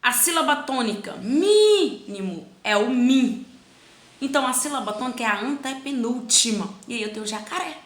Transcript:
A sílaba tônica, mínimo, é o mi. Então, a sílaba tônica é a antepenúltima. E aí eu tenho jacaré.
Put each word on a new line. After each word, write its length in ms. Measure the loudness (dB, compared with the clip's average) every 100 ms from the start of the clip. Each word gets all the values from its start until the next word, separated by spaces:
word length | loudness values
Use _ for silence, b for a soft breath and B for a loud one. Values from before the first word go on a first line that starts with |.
A 80 | 0
sílaba 440 | 2 2 2 2
tônica, 580 | 0 0 -2 -2 -2 -8 -10
mínimo, 1300 | -2 2 4 6 6 6 2 -2 -12 -8 -6 -6 -12 -12
é 120 | 0
o 140 | 2 2
mi. 560 | 2 4 6 4 -2 -12 -20 _ b b b b -8
Então, 280 | -2 0 0
a 60 |
sílaba 400 | 0 -2 -4 -4
tônica 280 | -4 -6 -4
é 60 | -2
a 140 | -2
antepenúltima. 1300 | -2 -4 -6 -8 -6 -4 -2 -4 2 2 2 -2 -4 -10 -10
E 80 |
aí 80 | -6
eu 100 | -6
tenho 120 | -8
jacaré. 520 | -8 -8 -6 -6 -6 -10